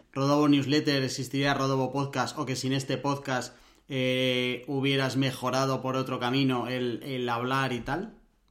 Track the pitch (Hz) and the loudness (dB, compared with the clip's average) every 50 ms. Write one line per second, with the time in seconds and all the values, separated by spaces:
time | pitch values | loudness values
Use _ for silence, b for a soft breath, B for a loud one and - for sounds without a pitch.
0 | - _ - 135 135 139 143 147 151 147 147 143 131 127 143 151 151 151 143 139 | -20 _ -4 0 2 4 4 6 6 6 6 6 4 4 2 2 2 2 2 2
1 | 131 127 127 - 131 113 - 139 139 143 139 135 135 135 139 131 131 127 127 139 | 0 0 -2 -4 -6 -4 -2 0 2 2 2 2 2 2 2 2 0 0 0 -2
2 | 143 135 135 131 123 120 - - 151 120 131 123 131 131 135 139 135 - 139 123 | -2 -2 0 -2 -2 -2 -2 -6 -4 -4 -4 -4 -2 0 0 0 0 -2 -4 -2
3 | - 143 139 139 - - 131 127 117 - b b b b b b b _ 143 131 | 0 -2 -2 -2 -2 -4 -4 -4 -4 -6 b b b b b b b _ -4 -2
4 | 127 127 127 127 131 127 127 127 127 123 127 - - - 143 139 131 139 139 135 | 0 0 2 2 2 2 2 0 0 -2 -2 -4 -6 -4 -4 0 0 2 2 2
5 | 135 131 110 131 135 131 131 - 123 127 123 131 135 135 135 127 117 131 131 131 | 2 0 2 2 0 0 0 -2 -4 0 0 2 2 2 0 -2 -2 -2 -2 -2
6 | 127 117 127 120 120 123 127 139 139 131 131 127 107 120 127 127 127 123 113 - | -2 -2 -4 -2 -2 0 2 2 2 2 2 0 -2 -2 -4 -2 -2 -4 -4 -6
7 | - 143 135 127 123 120 117 117 123 127 131 135 135 131 127 117 113 - 135 160 | -6 -6 -6 -4 -2 -2 -2 -2 -2 0 0 0 0 0 -2 -4 -4 -4 -4 -4
8 | 208 220 - - - _ _ _ _ _ | -4 -8 -12 -20 -20 _ _ _ _ _